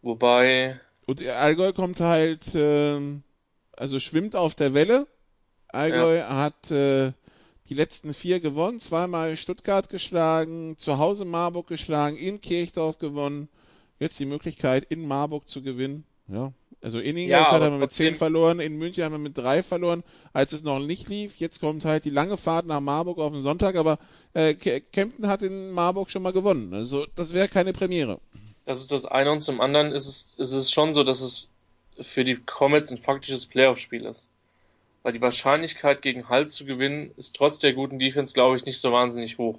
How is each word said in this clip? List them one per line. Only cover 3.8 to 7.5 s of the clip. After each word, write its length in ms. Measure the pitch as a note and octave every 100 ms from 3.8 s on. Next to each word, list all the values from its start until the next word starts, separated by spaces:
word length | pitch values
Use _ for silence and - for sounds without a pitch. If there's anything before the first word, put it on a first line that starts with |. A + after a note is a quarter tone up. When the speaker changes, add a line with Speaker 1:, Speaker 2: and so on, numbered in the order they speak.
| C3+ C3+
Speaker 2:
schwimmt 380 | - D#3 G#3 -
auf 180 | D#3+
der 200 | - C#3+
Welle. 320 | C#3 E3+ B3 C#4+ _ _ _ _ _ _
Allgäu 500 | A#2+ D#3 B2+ E3 E3
Speaker 1:
Ja. 100 | A2 C3+
Speaker 2:
hat, 340 | D3 - -
äh, 420 | D3+ C#3 C3+ C3 B2 _ _ _